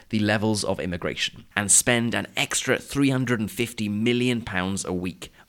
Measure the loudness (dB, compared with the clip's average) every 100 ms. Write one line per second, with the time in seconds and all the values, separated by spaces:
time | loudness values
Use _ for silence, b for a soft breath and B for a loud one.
0 | B 0 2 2 2 2 0 -2 -4 -4
1 | -4 -4 -6 -6 -6 -2 4 4 4 2
2 | 2 -2 -4 -4 -2 -2 0 0 -2 0
3 | 2 2 2 0 -2 -2 -4 -4 -2 0
4 | 2 2 2 0 -2 -2 -2 -2 -2 -4
5 | -4 -8 -16 b